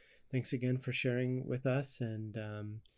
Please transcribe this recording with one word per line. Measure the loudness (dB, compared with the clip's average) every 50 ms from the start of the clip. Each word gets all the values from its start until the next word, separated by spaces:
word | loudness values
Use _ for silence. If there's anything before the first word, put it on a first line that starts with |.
| -20 -20 -20 -20 -8 -2 -2
thanks | 0 0 0 0
again | 0 2 2 2 2
for | 2 0 0
sharing | 2 2 2 2 2 2 2 2 0 0
with | 0 -2 0 2
us. | 2 2 2 2 -2 -2 -2
And, | -2 -2 -2 -2 -4 -4 -4 -6
um, | -4 -4 -4 -6 -6 -6 -8 -8 -12 -14 _